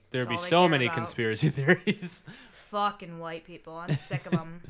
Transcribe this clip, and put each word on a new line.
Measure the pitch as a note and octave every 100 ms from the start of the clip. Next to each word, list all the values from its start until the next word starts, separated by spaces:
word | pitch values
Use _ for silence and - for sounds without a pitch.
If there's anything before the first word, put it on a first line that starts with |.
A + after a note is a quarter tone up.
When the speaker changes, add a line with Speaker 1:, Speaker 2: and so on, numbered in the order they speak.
| _
Speaker 1:
there'd | B2+ B2
Speaker 2:
That's |
Speaker 1:
be | -
Speaker 2:
all |
they | F3
Speaker 1:
so | E3
Speaker 2:
care | F3+
Speaker 1:
many | D3+ B2
Speaker 2:
about. | -
Speaker 1:
conspiracy | A2+ - A2+ A2 D3+
<laughs> |
theories. | C#3 C#3 F3+ - - F3+ - - - -
Speaker 2:
Fucking | - - G#3 G3+ G3+ F3+ E3
white | E3 E3
people. | E3 E3+ - E3
I'm | F3
sick | C#3+ - - -
of |
'em. | F3+ D#3+ E3+